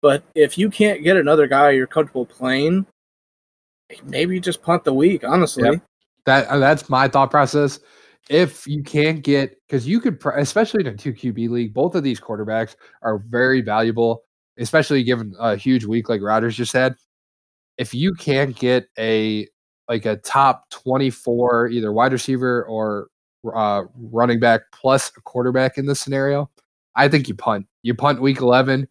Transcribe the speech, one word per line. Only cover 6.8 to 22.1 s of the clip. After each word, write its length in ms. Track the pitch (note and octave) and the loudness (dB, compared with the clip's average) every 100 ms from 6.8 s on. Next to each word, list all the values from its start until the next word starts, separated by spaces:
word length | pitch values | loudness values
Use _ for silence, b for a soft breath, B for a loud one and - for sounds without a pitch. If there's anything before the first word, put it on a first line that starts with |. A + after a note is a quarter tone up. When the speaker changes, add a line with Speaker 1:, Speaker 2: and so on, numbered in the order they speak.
| - | 0
Speaker 2:
my 180 | C3 C3+ | 0 2
thought 240 | C#3 C3+ | 2 2
process. 480 | D3+ C3+ D3+ C#3+ - b b b b b | 2 2 2 0 -4 b b b b b
If 380 | D3 F3 - - | 2 2 -2 -10
you 160 | D3 | -8
can't 400 | C#3 D3 D3+ D#3+ | -4 0 0 0
get, 340 | C#3+ C#3 C#3 _ _ | 0 0 0 _ _
'cause 200 | C#3 A#2+ | -4 0
you 120 | A3+ | 0
could 200 | A#3+ D#3+ | 0 -2
pr-, 180 | D3 C#3+ | -4 -2
especially 440 | C#3+ G#3 A3 - D3+ | -2 0 0 0 -4
in 80 | |
a 20 | G#2 | -6
two 180 | C#3+ | -10
Q 200 | A2+ B2+ | -6 -6
B 140 | A2 A2+ | -4 -4
league, 260 | A#2+ A#2 | -2 -4
both 220 | A2 E3 F3+ | -2 -2 0
of 80 | |
these 160 | C#3 A#2 | -2 -6
quarterbacks 560 | - G#2+ G#2+ A2 A2 - b b | -8 -8 -4 -4 -4 -10 b b
are 160 | A#2 A2 | -6 -6
very 440 | A2 A#2+ B2+ C3 | -4 0 2 2
valuable, 600 | A2 G#2+ A2+ A2+ A#2 A2+ _ _ _ - | 0 0 0 0 0 0 _ _ _ -12
especially 460 | A#2 D#3+ D3 C#3+ | 0 0 2 0
given 300 | A#2+ B2 G#2+ F#2+ | 0 -2 -4 -4
a 160 | A#2 G2+ | -4 -2
huge 300 | C3 C3 G#2+ | 0 0 0
week 240 | A2+ A2 | -4 -2
like 120 | A2 | -4
Rodgers 340 | G2+ A2 A#2 A2 | 0 0 0 -4
just 180 | A#2+ | -2
had. 220 | C3 C3 C3 _ _ _ _ _ _ _ - | 0 0 -2 _ _ _ _ _ _ _ -12
If 160 | A#2 | -10
you 200 | B2 F3 | -2 -2
can't 420 | F3 - C3+ C#3 A#2+ | -2 -2 0 0 -2
get 320 | B2 B2+ B2 - | 0 0 -2 -8
a, 480 | A2 A2 A2 G#2+ G#2 _ _ _ - | -2 0 0 -4 -8 _ _ _ -8
like, 180 | A#2 A2 | -6 -4
a 120 | G#2+ | -6
top 520 | - C#3 C3+ B2 _ | -2 2 2 2 _
twenty-four 1000 | - - C3 C3+ A#2+ - A#2+ B2 A#2+ A#2+ | -14 -4 -2 -2 -4 -4 -2 0 0 0
either 220 | A#2+ G#2+ | -2 -2
wide 200 | G#2 B2+ | 0 0